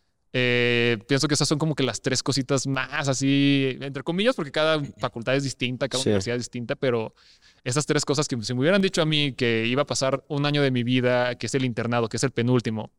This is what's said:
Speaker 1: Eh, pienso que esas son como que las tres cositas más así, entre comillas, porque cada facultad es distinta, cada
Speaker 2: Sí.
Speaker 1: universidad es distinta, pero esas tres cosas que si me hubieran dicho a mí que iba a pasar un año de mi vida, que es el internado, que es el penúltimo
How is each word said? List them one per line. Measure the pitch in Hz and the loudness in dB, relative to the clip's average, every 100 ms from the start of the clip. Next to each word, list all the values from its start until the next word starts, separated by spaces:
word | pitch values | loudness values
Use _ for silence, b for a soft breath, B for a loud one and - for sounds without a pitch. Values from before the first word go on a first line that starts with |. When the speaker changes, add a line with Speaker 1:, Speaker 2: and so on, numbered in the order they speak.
| _ _ _ | _ _ _
Speaker 1:
Eh, | 127 123 123 120 120 120 113 - | 0 2 2 2 4 2 0 0
pienso | 139 147 | 0 2
que | |
esas | 147 147 | 0 0
son | 151 | 0
como | 160 | 0
que | 143 | 0
las | 127 107 | -2 -2
tres | 139 127 | -2 -2
cositas | - 123 127 135 139 | -2 -2 0 -2 -2
más | 131 120 147 143 | -4 -4 -4 -2
así, | 127 135 139 139 139 135 - | 0 2 4 4 2 0 -4
entre | 139 135 | -8 -8
comillas, | 147 175 226 262 | -4 0 0 -2
porque | 143 | -2
cada | 156 156 156 143 - | 0 0 0 -4 -6
facultad | 127 117 117 | -8 -4 -2
es | 139 | 0
distinta, | 135 - 123 127 139 | -2 -4 -4 -4 -4
cada | 127 | -2
Speaker 2:
Sí. | 107 | 0
Speaker 1:
universidad | 101 104 123 | 2 0 -4
es | |
distinta, | 113 123 117 143 | -6 -6 -6 -2
pero | 135 117 110 b b b b b | 0 0 -2 b b b b b
esas | 131 135 - | -4 -2 0
tres | 147 | 0
cosas | - 143 151 | 0 0 0
que | 120 | -2
si | 104 | -2
me | 123 | 0
hubieran | 147 202 | 2 4
dicho | 190 185 | 2 0
a | 156 | 2
mí | 151 143 | 2 0
que | 120 120 113 113 | 0 0 2 2
iba | 127 | 0
a | 147 | 0
pasar | 131 135 135 - | 0 0 -2 -2
un | 143 | -2
año | 147 147 | 0 2
de | 139 | 2
mi | 127 | 2
vida, | 120 127 123 123 123 120 | 2 2 4 2 0 -4
que | - | -2
es | |
el | 139 | -2
internado, | 127 117 117 120 113 | 0 -2 -2 0 0
que | 113 | -2
es | |
el | - | -2
penúltimo | - 117 127 117 110 107 | 0 2 2 2 -4 -8